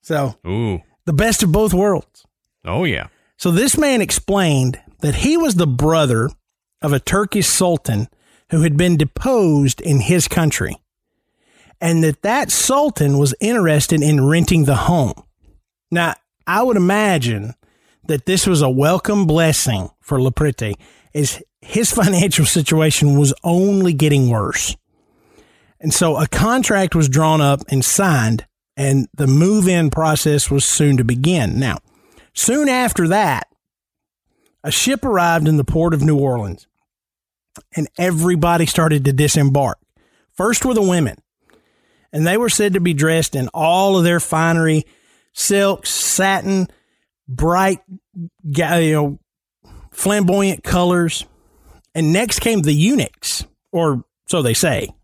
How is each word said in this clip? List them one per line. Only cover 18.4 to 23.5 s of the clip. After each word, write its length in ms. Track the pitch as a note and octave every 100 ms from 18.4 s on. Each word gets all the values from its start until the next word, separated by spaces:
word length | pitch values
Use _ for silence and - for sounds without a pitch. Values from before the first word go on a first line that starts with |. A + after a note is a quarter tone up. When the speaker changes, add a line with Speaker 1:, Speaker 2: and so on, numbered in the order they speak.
| G3
Speaker 1:
was 160 | E3+
a 80 | C#3
welcome 560 | C3 C#3 F#3 - G#3 F3
blessing 640 | D#3 E3 - - G#2 F2 _
for 200 | - C#3
Laprete, 560 | C3 - D3+ - A2 G2+ - _ _ D3
as 260 | C#3+ - - _
his 300 | - G#3+ A#3+
<laughs> 80 | A#3+
financial 460 | F#3+ F#3 G3 - D3
situation 720 | F3 C#3+ D#3 D#3 - D3 C#3
was 160 | C#3 C#3+
only 500 | F3